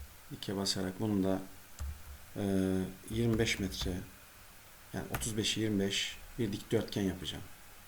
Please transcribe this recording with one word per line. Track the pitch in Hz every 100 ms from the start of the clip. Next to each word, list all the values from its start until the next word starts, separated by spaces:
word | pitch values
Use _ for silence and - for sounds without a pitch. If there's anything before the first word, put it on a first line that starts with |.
| - - -
dike | 135 - 98
basarak | 95 101 92 95
bunun | 110 101
da, | 95 95 - - - - - - - - - -
e, | 101 95 95 95 92 - -
yirmi | 110 117 110
beş | 113 -
metre, | 95 - 95 90 101 - - - - - - - -
yani | 92 78 -
otuz | 113 107
beşe | 98 110
yirmi | 110 101
beş | 98 98 - - - -
bir | 110
dikdörtgen | 101 - 113 - 110
yapacağım | 95 90 78 80 - - - -